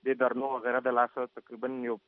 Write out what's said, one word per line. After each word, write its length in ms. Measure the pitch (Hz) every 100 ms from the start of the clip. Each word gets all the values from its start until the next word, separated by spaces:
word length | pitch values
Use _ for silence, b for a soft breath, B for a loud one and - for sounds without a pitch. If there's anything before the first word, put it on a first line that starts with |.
| 131
د 120 | 127
درنو 300 | 127 120 135
وغیره 280 | 127 117 123 127
د 100 | 123
لاسه 280 | 120 - 123 -
تقریبا 320 | _ 117 127 131 120
یو 100 | 110